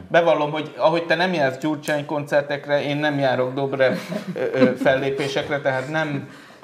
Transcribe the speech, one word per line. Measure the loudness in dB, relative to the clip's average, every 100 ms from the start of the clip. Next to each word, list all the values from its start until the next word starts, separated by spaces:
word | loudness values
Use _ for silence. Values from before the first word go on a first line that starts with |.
| 2
Bevallom, | 4 4 2 0
hogy | -4 -8 0
ahogy | 2 2 0
te | 0
nem | 0
jársz | 2 0 0
Gyurcsány | -4 -4 -2 -4 -2
koncertekre, | -6 0 0 0 -6 0 0
én | 0 0
nem | 0 2
járok | 0 2 0
Dobrev, | -2 -4 2 2 2 -6 -8 -6 -4
ö, | -2
ö, | 4 4 4
fellépésekre, | 2 2 0 -2 -2 -2 -2 -2
tehát | 0 -2 -2
nem, | -2 -2 -4 -8 -18 -20 -20